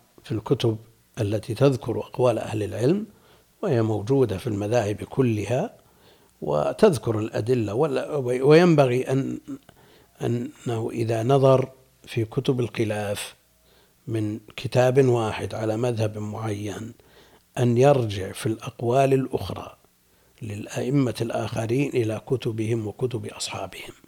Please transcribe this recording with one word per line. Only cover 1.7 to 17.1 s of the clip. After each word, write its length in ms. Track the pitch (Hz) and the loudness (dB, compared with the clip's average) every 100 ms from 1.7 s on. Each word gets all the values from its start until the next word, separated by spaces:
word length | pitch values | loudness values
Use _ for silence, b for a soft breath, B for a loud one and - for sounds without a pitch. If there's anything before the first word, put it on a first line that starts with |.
| 127 - 107 | 2 -2 -6
أقوال 400 | - - 123 113 | -4 0 2 2
أهل 240 | - 110 | -2 -4
العلم، 440 | 98 98 127 202 220 b b b b _ | -4 0 2 2 -2 b b b b _
وهي 200 | 320 117 | 0 2
موجودة 560 | 110 104 101 139 120 92 | 2 0 0 2 2 0
في 80 | - | -4
المذاهب 500 | 101 104 120 104 101 | -4 0 0 0 -4
كلها 800 | - - 127 104 98 127 214 - b b b b b - | -4 0 0 0 -2 -2 -4 -8 b b b b b -10
وتذكر 760 | - 147 143 - 214 127 120 107 | -2 0 -2 4 4 4 0 -2
الأدلة، 560 | 110 117 110 127 104 | -2 -2 0 0 0
ولا، 420 | 110 156 131 131 147 | 0 0 -2 -4 -4
وينبغي 840 | 123 127 135 160 180 151 131 127 | -2 2 6 8 8 6 4 2
أن، 380 | 131 135 127 123 - 135 _ b b b b - | 0 -2 -2 -6 -10 -16 _ b b b b -6
أنه 680 | 127 120 123 - - 113 120 | -4 -2 -6 -10 -6 -4 -4
إذا 300 | 123 113 113 | -2 -2 0
نظر 460 | 117 139 135 131 127 - _ _ - | 2 4 6 6 2 -8 _ _ -8
في 180 | 117 | -4
كتب 360 | 110 - 127 123 | -2 -2 0 0
الخلاف 760 | 113 - 107 104 104 101 - - _ _ _ b b b - | -2 -2 -2 -2 -4 -6 -8 -16 _ _ _ b b b -6
من 320 | 110 107 110 - - | -4 -2 -6 -10 -10
كتاب 520 | 120 127 127 131 131 | -2 2 4 6 4
واحد 460 | 120 110 - 101 | 4 0 -4 -6
على 220 | 110 110 110 | -4 -2 0
مذهب 420 | 123 113 110 107 | 0 0 -2 -4
معين 720 | 107 107 110 101 104 92 113 - b | -8 -6 -6 -6 -6 -8 -12 -16 b